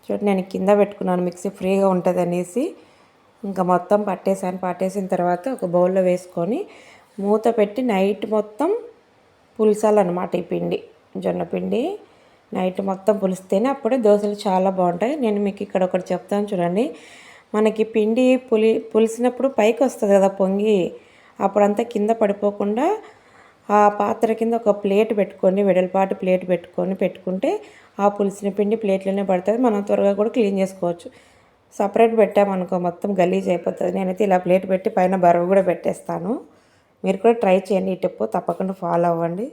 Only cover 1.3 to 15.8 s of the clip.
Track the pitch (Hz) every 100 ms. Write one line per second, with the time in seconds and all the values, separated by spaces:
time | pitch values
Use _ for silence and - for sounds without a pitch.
1.3 | 180 202 196 185 196 196 185 180 180 175
2.3 | 175 175 - 320 - - _ _ _ _
3.3 | _ 202 185 180 175 175 208 208 185 -
4.3 | 196 185 185 185 180 190 196 185 180 175
5.3 | 175 269 254 185 175 180 190 185 180 -
6.3 | - 170 269 427 - - - _ - 196
7.3 | 214 233 226 208 208 254 208 196 208 214
8.3 | 214 208 - 311 453 466 - _ _ _
9.3 | _ _ - 220 208 214 208 180 180 185
10.3 | 175 175 175 175 - - _ _ 190 185
11.3 | 175 170 185 185 202 302 415 - _ _
12.3 | _ _ - 185 185 196 190 208 202 190
13.3 | 185 - 202 247 277 226 262 214 208 208
14.3 | 208 208 185 190 185 180 175 220 311 233
15.3 | 202 202 202 202 190